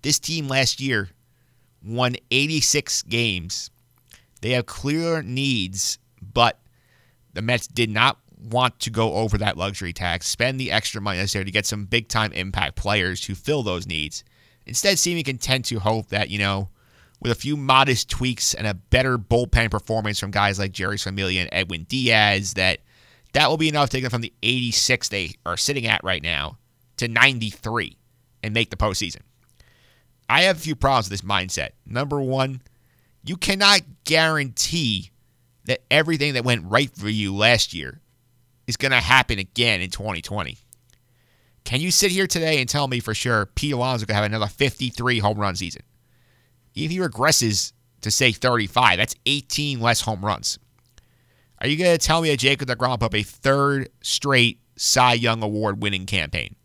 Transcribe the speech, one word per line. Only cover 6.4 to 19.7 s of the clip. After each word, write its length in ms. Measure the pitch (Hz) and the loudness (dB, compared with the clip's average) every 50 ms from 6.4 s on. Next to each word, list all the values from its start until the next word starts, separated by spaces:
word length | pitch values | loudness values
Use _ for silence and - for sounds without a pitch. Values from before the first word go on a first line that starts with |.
| 117 113 - _ _ _ _ _ _ _ _ _ _ _ _ _ _ _ _ | 4 4 2 _ _ _ _ _ _ _ _ _ _ _ _ _ _ _ _
the 80 | 87 | -6
Mets 260 | 107 117 123 117 - | -2 0 0 0 -2
did 220 | - - 117 117 110 | -4 -2 0 0 0
not 280 | 104 107 117 135 147 _ _ _ - | 2 4 4 4 2 _ _ _ -20
want 420 | - - 110 113 123 127 120 - _ | -20 -12 -4 0 0 0 0 0 _
to 100 | - 117 | -8 -4
go 240 | 113 110 113 110 82 | 0 0 0 2 2
over 240 | 101 113 107 101 | 0 0 0 0
that 200 | 101 104 104 - | 0 0 -2 -2
luxury 360 | 76 90 101 101 - 98 87 87 | -2 -4 -6 -4 -6 -8 -8 -6
tax, 340 | - 90 87 82 90 - | -4 -2 -2 -2 -2 -4
spend 320 | - - - 117 131 135 131 | -6 -2 -2 -2 -2 -2 -4
the 120 | 131 - | -2 0
extra 300 | 85 110 - - - 110 | 0 0 0 -2 -6 -4
money 160 | 98 104 95 90 | -4 -2 -2 -2
necessary 260 | 95 101 - 101 95 | -2 -2 -2 -4 -4
to 60 | 98 | 0
get 140 | 90 113 98 | -2 -2 0
some 200 | - 107 104 101 | 0 -4 -6 -4
big-time 460 | 92 117 117 110 _ - 113 107 104 | 0 0 -2 0 _ -2 -2 -2 0
impact 440 | - - 92 98 87 87 87 76 - | -2 -6 -6 -4 -2 -2 -2 -2 -4
players 440 | - - 101 104 104 90 92 90 - | -4 -2 0 0 2 0 0 -2 -4
to 140 | - - 98 | -6 -8 -10
fill 280 | - - - 151 143 117 | -6 -2 -2 -2 0 0
those 220 | 104 90 87 95 | -2 -4 -4 -4
needs. 380 | - 85 78 76 78 - - _ _ _ _ _ _ _ _ _ | -4 -4 -4 -4 -6 -8 -12 _ _ _ _ _ _ _ _ _
Instead, 320 | - 120 - - 202 196 | -6 -6 0 2 2 2
seeming 280 | 160 - 175 175 170 147 | 2 2 0 0 -2 -2
content 400 | 139 131 117 - - 131 131 113 | -4 -6 -4 0 0 0 0 0
to 140 | - 120 110 | -4 -4 -2
hope 280 | 95 107 113 113 107 | 0 0 0 0 -2
that, 220 | _ - 104 104 65 | _ -4 -4 -2 -2
you 100 | 92 104 | -2 -2
know, 300 | 101 98 98 98 95 - - _ _ _ _ _ - _ _ _ | 0 0 0 -2 -4 -6 -10 _ _ _ _ _ -20 _ _ _
with 140 | - 123 117 | -2 -2 -2
a 20 | |
few 220 | - - 139 151 | -2 -2 -6 -4
modest 520 | 147 135 131 131 131 135 131 127 110 - - | -4 2 4 6 6 6 6 2 0 0 -4
tweaks 440 | - - 127 127 120 - - - - | -4 -2 -2 -2 -2 -2 -2 -2 -2
and 120 | - 107 | -2 -4
a 80 | 104 101 | -4 -4
better 440 | 87 - _ - 127 131 131 127 | -6 -2 _ 2 2 4 2 0
bullpen 520 | 120 98 _ 117 120 123 - - 120 117 | -2 0 _ 0 0 2 2 2 2 2
performance 500 | 113 | 2